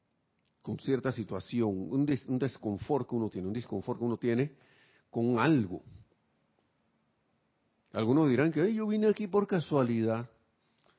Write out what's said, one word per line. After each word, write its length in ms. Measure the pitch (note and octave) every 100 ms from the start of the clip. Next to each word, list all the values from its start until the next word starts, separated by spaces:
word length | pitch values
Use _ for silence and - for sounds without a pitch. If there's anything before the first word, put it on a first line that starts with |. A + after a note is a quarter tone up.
| _ _ _ _ _ _
con 160 | - G#2+
cierta 340 | - C3 C3
situación, 800 | A#2 G2 F#2+ - A#2+ G#2+ F#2+ F#2+
un 140 | C3+ D3
des-, 220 | C3+ -
un 100 | B2+
desconfort 720 | C3 - A2+ G2 - C#3+ A#2+
que 60 | A#2+
uno 120 | G#2+
tiene, 200 | G2 F#2
un 60 |
disconfort 440 | A#2 A#2 G2+ G#2+ A2+
que 80 | A#2
uno 120 | A2+
tiene 340 | B2 A#2 D3 - _ _ _ _ _
con 300 | A#2 A#2+ A#2
algo. 420 | C3+ D3 F#2+ F2+ - - _ _ _ _ _ _ _ _ _ _ _ _ _ _ _ _ _ _ _
Algunos 360 | G2+ A2 C#3+ D3+
dirán 240 | B2 D#3+
que, 80 | D3+
"Ay, 140 | F#3+ A3
yo 120 | G#3+
vine 200 | G#3+ G#3+
aquí 200 | G3+ G#3
por 180 | G3+ G3+
casualidad". 840 | F#3 - D3 A#2+ A#2 A2+ A2+ B2 _ _ _ _ _ _